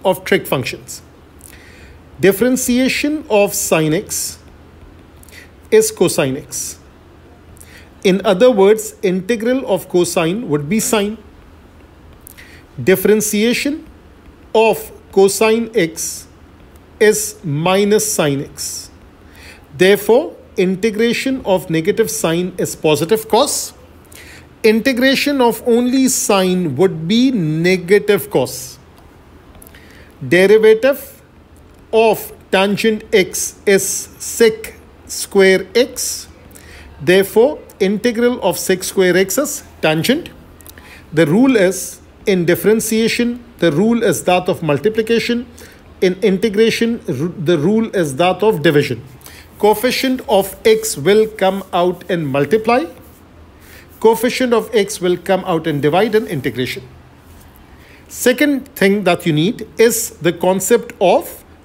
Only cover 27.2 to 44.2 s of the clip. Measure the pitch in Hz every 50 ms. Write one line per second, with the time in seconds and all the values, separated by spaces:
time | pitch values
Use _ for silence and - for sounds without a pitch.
27.2 | 254 269 262 208 165 151 156 160 170 180 185 185 170 170 208 202 202 202 202 190
28.2 | - - - 156 127 120 - - - - - - - - - - - - - -
29.2 | - - - - - - - - - - - - - - - - - - - -
30.2 | 139 123 165 175 190 196 208 220 220 220 220 220 254 262 285 277 - - - -
31.2 | - _ _ - - - - - - - - - - - - 220 226 220 196 -
32.2 | - - - - - - - 190 190 202 202 - - 220 220 214 - - - 202
33.2 | 180 - - - - - - - - 202 196 190 196 - - - - - - -
34.2 | - - - - 233 220 220 - - - - - - - - - - - - -
35.2 | - - - 196 190 190 190 185 185 - - 233 254 240 - - - - - -
36.2 | - - - - - - - - - - - - - - - - 143 143 180 190
37.2 | 190 190 - 214 233 294 311 - - - - - 202 190 214 202 - 240 226 226
38.2 | 240 240 247 - - 190 165 - - - 190 185 - - - 196 185 180 175 185
39.2 | 196 190 - - 294 285 - - - - - - - 156 156 165 151 - 254 330
40.2 | - - - - - - - - - - - - - - - - - - - 151
41.2 | 165 143 160 220 262 277 262 214 185 185 185 185 - - - - - - - -
42.2 | - - 196 180 170 165 175 - - 196 214 226 - - 220 220 226 214 - -
43.2 | 240 240 240 240 - - - - 175 170 143 151 208 226 233 233 208 208 160 -